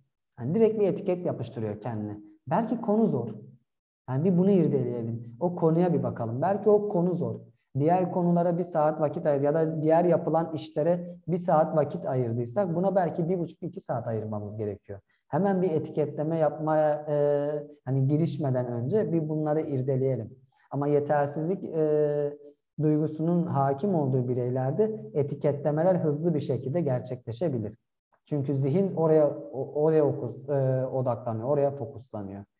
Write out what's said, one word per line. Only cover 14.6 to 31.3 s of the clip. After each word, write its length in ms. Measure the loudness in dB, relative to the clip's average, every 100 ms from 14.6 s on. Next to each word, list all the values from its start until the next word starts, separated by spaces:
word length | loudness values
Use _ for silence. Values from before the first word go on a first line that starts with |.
| -6 -6 -12 -18 _ _ -6
Hemen 340 | 0 0 2
bir 80 | 0
etiketleme 680 | 0 -2 -2 -2 -2 -2 2
yapmaya, 680 | 0 0 0 2 2 0 -2
e, 400 | 0 2 2 0 -4 -8 -12
hani 220 | -2 0 2
girişmeden 600 | 2 0 -2 -2 -2 -2
önce 460 | -4 -2 0 0
bir 160 | -2 -2
bunları 320 | -2 0 -2
irdeleyelim. 720 | -2 -2 0 0 0 -2 -6 -14 _ _ -8
Ama 160 | -4 2
yetersizlik, 800 | 2 2 0 0 -2 -4 -4
e, 720 | -4 -2 2 2 2 0 -4 -6 -18 -20 _ -2
duygusunun 640 | 2 2 0 -2 0 2 2
hakim 480 | 0 0 0 0
olduğu 340 | 0 2 0 0
bireylerde 720 | -2 -2 -2 -2 0 0 -2 -6
etiketlemeler 840 | -2 -2 0 -2 0 0 2 2 2
hızlı 380 | 0 0 0
bir 60 | 0
şekilde 400 | -2 -4 -2 -2
gerçekleşebilir. 960 | 0 -2 -4 -10 -10 -4 -4 -2 -6 -10 _ _ _ _
Çünkü 300 | -6 -4 0
zihin 400 | 0 2 2 2
oraya, 360 | 2 4 6 4 0 -10
o-, 300 | -8 -6 0
oraya 220 | 4 4
okus-, 480 | 4 0 -6 -8 -4
e, 340 | 0 2 0 -2
odaklanıyor, 640 | -2 -2 -2 -4